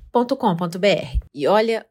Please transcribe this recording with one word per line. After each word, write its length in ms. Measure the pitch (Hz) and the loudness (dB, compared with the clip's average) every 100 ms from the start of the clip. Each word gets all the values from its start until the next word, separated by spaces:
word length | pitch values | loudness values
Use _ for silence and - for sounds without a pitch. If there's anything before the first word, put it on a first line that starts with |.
| - | -4
ponto 280 | 240 247 269 | -2 0 0
com 180 | 220 170 | 0 0
ponto 240 | 175 180 | -4 0
b 80 | 196 | 0
r. 320 | 165 143 127 - | 0 -2 -6 -6
E 120 | 139 143 | -4 2
olha 380 | 208 226 226 - | 2 2 -2 -6